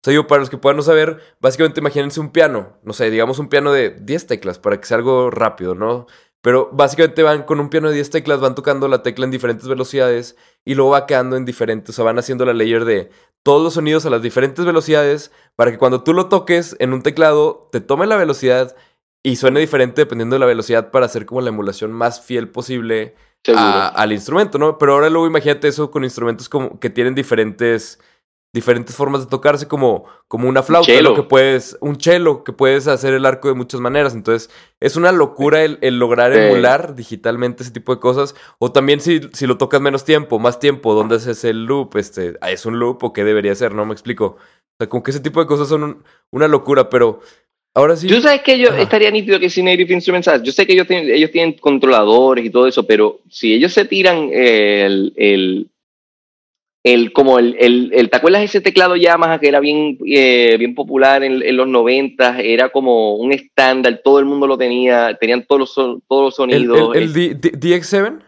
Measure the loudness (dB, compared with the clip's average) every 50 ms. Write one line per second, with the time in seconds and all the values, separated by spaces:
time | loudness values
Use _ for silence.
0 | 0 0 0 0 2 2 0 0 0 -4 -10 0 0 0 0 2 2 2 2 2
1 | 2 0 -4 -10 -18 _ _ _ -2 -2 0 2 -2 0 0 -4 -6 -4 -2 -4
2 | -6 -4 -6 -10 -10 -4 0 2 2 2 0 -6 -10 -12 _ _ _ -16 -6 -4
3 | -4 -2 0 0 -2 -2 -2 -8 -6 -2 -2 0 0 2 0 0 0 -2 -6 -10
4 | -10 -8 -8 -8 -6 -8 -8 -8 -6 -10 -10 -4 _ -4 -4 -4 -4 -4 -4 -2
5 | 0 0 0 0 0 -2 -2 -2 -4 -4 -4 -6 -8 -8 -6 -6 -4 -6 -6 -6
6 | -10 _ _ _ _ _ _ _ _ 2 2 2 0 -2 0 0 0 0 4 2
7 | 2 2 4 2 2 2 2 -2 -2 -4 -4 -4 -4 -2 -2 -2 -2 -2 -4 -4
8 | -6 -4 -6 -6 -2 -2 -2 0 0 -2 -2 -2 -4 -4 -2 -2 0 -2 -2 -2
9 | -2 -6 -6 -6 -6 -6 -6 -6 -6 -6 -6 -6 -6 -8 -6 -6 -6 -6 -2 0
10 | 0 0 0 -2 -6 -10 _ _ _ _ _ _ _ -6 -2 0 2 2 2 0
11 | 0 0 -2 -2 -2 -2 -4 -6 -6 -8 -6 -6 -4 -4 -4 -8 -8 -14 -6 -2
12 | -2 -2 0 -2 -4 -6 -4 -2 -2 -2 0 -2 -2 0 0 -2 0 0 -2 -2
13 | -4 -10 _ _ _ _ _ _ _ 2 2 2 2 0 -4 -4 -2 0 -2 -2
14 | 0 -2 -2 -2 -4 -2 -2 -2 -2 -2 -2 -4 -4 0 0 -2 0 0 0 0
15 | 2 0 -2 -4 -6 -18 _ _ _ _ _ 0 0 0 2 2 0 0 0 0
16 | 0 0 0 0 0 0 0 -2 0 0 -2 -2 -2 -6 -6 -4 -4 -4 -4 -4
17 | -4 -4 0 2 2 2 4 2 0 0 -4 -8 _ _ -10 -10 -4 -2 -2 -2
18 | 0 0 0 0 0 -2 -2 -2 0 0 0 0 0 -4 -8 _ _ _ _ _
19 | _ _ _ _ _ -6 -4 0 0 0 2 2 -2 0 0 0 0 0 0 -2
20 | -2 -2 -2 -8 -4 -2 0 0 2 0 0 -2 -2 -2 -2 -2 -2 0 -2 -2
21 | -2 0 -4 -10 -10 -8 -8 -6 -6 -6 -6 -6 -8 -8 -8 -8 -10 -10 -6 -4
22 | -4 -4 -6 -8 -14 -8 -8 -8 -8 -8 _ -14 -10 -10 -10 -8 -6 -4 -4 -6
23 | -6 -8 _ _ _ _ _ _ _ 0 0 2 2 0 0 0 -2 -2 -2 -2
24 | -2 -2 -2 -6 -6 -4 -2 -2 -2 -2 -2 -2 -2 -2 0 0 2 2 2 2
25 | 2 2 0 0 -2 0 -2 0 0 -2 -2 0 -2 -2 -2 -2 -8 -6 -4 -6
26 | -6 -6 -8 -6 -6 -6 -6 -6 -10 -8 -6 -6 -6 -6 -10 -8 -8 -6 -4 -2
27 | -2 -2 -2 -4 -4 -2 -2 -2 -2 -4 -4 -4 -2 -2 0 -2 -4 -12 -20 _
28 | _ _ _ _ _ _ _ _ _ _ -10 -6 0 0 0 0 -2 -10 -6 -6
29 | -4 -4 -4 -6 -4 -6 -8 0 0 0 0 0 -4 -8 -4 -2 0 0 0 -2
30 | -6 -16 -20 _ _ _ -8 -4 -4 0 0 0 0 2 2 2 4 6 4 6
31 | 6 4 2 2 0 2 2 4 4 4 0 -2 -4 -8 -16 -10 -8 -8 -8 -2
32 | 0 2 2 2 2 0 -2 -2 -8 -16 -4 0 2 2 2 2 0 -2 -2 -2
33 | 0 -2 -2 2 2 0 0 0 -4 -4 -4 -4 -6 -10 -10 -6 -6 -2 0 0
34 | 0 -2 -4 -6 -2 -2 -2 -2 -4 _ _ -20 _ _ _ _ -4 -4 -2 2
35 | 2 2 4 2 0 0 0 -2 0 2 2 2 2 0 -2 -2 -2 -2 0 0
36 | 0 2 2 4 4 4 4 4 4 4 4 4 4 2 2 2 -2 -8 -12 -16
37 | -14 -16 -16 -6 -4 -4 -4 -2 -4 -6 -6 -8 -16 -14 -14 -12 -6 -6 -6 0
38 | 0 0 0 0 -4 -4 -6 -20 -20 -20 _ _ -6 0 0 0 2 2 0 0
39 | 0 -2 -2 -2 -2 -8 -10 -6 -2 -2 0 -2 -2 0 0 0 0 0 -2 -2
40 | 0 0 0 0 0 -2 -4 0 0 -2 -2 2 0 0 0 0 -2 0 0 0
41 | 2 0 -2 -2 -2 -6 -10 -4 -4 -4 -4 -4 -4 -4 -4 -4 -4 -4 -6 -6
42 | -6 -6 -10 -10 -10 -10 -10 -10 -8 -8 -8 -6 -8 -8 -4 -4 -4 -4 -4 -6
43 | -8 -8 -4 -2 -2 0 0 0 0 -2 -2 -2 -4 -4 -4 -6 -6 -8 -8 -12
44 | _ -12 -6 -4 -4 -6 -6 _ _ _ _ _ _ _ _ _ -10 -6 -6 -6
45 | -6 -6 -8 -6 -8 -4 -2 -2 0 0 0 -2 0 -2 -2 -4 -4 -8 -10 -14
46 | _ _ _ _ _ _ -2 -2 0 2 2 0 0 2 2 2 2 2 2 2
47 | 2 2 0 -4 -18 -20 _ _ _ _ _ _ _ _ _ 2 4 4 2 0
48 | 2 2 2 4 4 4 2 2 2 2 2 4 4 2 2 2 0 0 2 2
49 | 2 2 2 -2 0 0 0 0 0 -2 0 0 0 0 2 0 0 0 -2 -2
50 | 0 -2 -2 -2 0 0 -2 0 -2 -2 -2 -2 2 4 4 2 2 0 -2 -4
51 | 0 0 2 2 0 0 0 -2 -2 -2 -4 _ 0 0 2 2 2 4 4 4
52 | 4 4 4 4 6 4 2 0 -2 0 2 2 2 4 2 0 0 2 2 2
53 | 2 0 0 -6 _ _ _ -4 -2 0 2 2 2 2 2 0 0 0 -2 2
54 | 2 2 2 2 -2 -2 0 2 2 4 4 4 2 2 2 0 0 0 0 0
55 | -2 -4 _ 0 2 2 2 2 0 -2 -2 -4 -8 _ _ _ _ _ _ _
56 | _ _ _ _ _ _ _ _ _ _ _ _ _ _ _ _ _ 2 4 4
57 | 2 2 2 2 4 4 4 4 4 2 2 2 4 4 4 2 0 2 2 2
58 | 2 2 0 2 2 4 2 2 0 0 -2 -2 -2 2 2 2 2 2 2 2
59 | 4 4 4 4 2 0 0 0 2 2 2 2 0 0 0 0 -2 -4 -6 -8
60 | -6 0 2 4 4 4 4 4 4 4 4 2 0 -2 -4 -8 -8 -4 0 2
61 | 4 4 4 2 2 0 -2 -2 0 0 0 0 0 2 2 2 2 2 2 0
62 | -2 -4 -2 0 0 0 0 -2 -2 0 2 2 0 0 0 -2 0 2 2 2
63 | 2 0 -2 -2 0 -2 -2 -2 -4 _ _ 2 2 2 2 2 0 0 0 2
64 | 2 4 4 4 4 2 0 0 0 0 0 0 0 -2 0 0 2 2 2 2
65 | 2 0 -2 -2 -2 -2 -2 -2 0 _ 0 0 0 -2 -2 -2 -2 -2 -4 -10
66 | _ _ 0 2 2 0 0 -2 -2 0 0 0 2 4 4 4 4 4 2 0
67 | 0 0 -2 -2 -2 -2 -4 -4 -4 -4 -4 -2 0 0 0 0 0 -2 -2 -2
68 | -2 -2 -6 -12 _